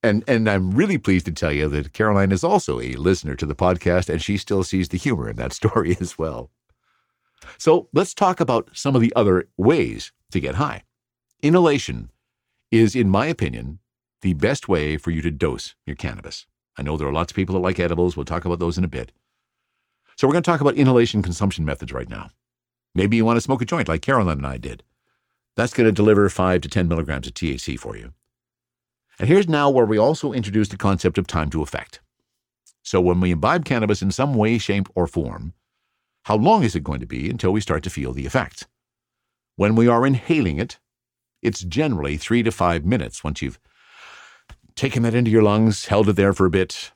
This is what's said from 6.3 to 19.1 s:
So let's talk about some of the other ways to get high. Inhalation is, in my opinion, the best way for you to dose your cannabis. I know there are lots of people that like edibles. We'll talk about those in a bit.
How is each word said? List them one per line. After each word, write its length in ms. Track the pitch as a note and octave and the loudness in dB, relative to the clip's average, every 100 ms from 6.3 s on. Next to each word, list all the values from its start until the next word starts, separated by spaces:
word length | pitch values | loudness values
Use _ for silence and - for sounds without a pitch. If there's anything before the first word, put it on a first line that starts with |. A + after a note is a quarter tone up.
| A#1 B1+ _ _ _ _ _ _ _ _ _ - - | -8 -14 _ _ _ _ _ _ _ _ _ -20 -4
So 320 | - E3+ - | 2 2 2
let's 220 | D3+ F#3+ | 0 0
talk 260 | - F#3+ F3+ | 0 0 2
about 300 | D#3 A#2 - | 0 0 -2
some 220 | - C#3+ C3+ | -6 0 4
of 60 | |
the 100 | A2+ A#2+ | 4 4
other 340 | G#2 F#2 - - | 4 4 0 0
ways 540 | G#2 D#3+ G2+ A1 - _ _ | 2 4 0 -6 -14 _ _
to 100 | F#2 | -4
get 160 | - D#2 | -4 -4
high. 280 | D3 - _ _ _ _ _ _ | -4 -6 _ _ _ _ _ _
Inhalation 720 | D3 F3 E3+ C#3+ - A#1 A#1 _ _ _ _ _ _ | 2 4 4 2 -2 -10 -12 _ _ _ _ _ _
is, 260 | A2+ A2+ B2+ | 4 4 4
in 140 | G#2 | 2
my 160 | G2 C#3+ | 2 0
opinion, 540 | E3 E2 A#1 B1 E2 _ _ _ _ | -2 -4 -6 -12 -14 _ _ _ _
the 140 | F#2+ D#2+ | -4 0
best 320 | G2+ D3 - | 0 -2 -2
way 280 | F2 D2+ D#2 | -2 0 -4
for 140 | - | -4
you 140 | E2 | -4
to 80 | D#2+ | -4
dose 420 | C#2+ D#2+ A#1+ - _ - | -2 -4 -4 -12 _ -14
your 80 | C2+ | -10
cannabis. 500 | C2+ A#1 - - - _ _ - | -10 -12 -16 -18 -20 _ _ -10
I 60 | |
know 140 | C#2 D#2 | -6 -4
there 100 | D2 | -4
are 40 | |
lots 200 | D2+ E2+ | -2 -4
of 40 | - | -4
people 180 | F#2 | -2
that 80 | F#2+ | -2
like 180 | F2+ F#2 | -2 -2
edibles. 360 | F2 E2+ F2+ E2 | -2 0 -2 -2
We'll 100 | C#2 | -8
talk 200 | E2+ F2 | -6 -4
about 140 | F2 | -4
those 180 | E2+ E2 | -2 -2
in 60 | |
a 40 | F2+ | -4
bit. 240 | C2 A1+ | -4 -12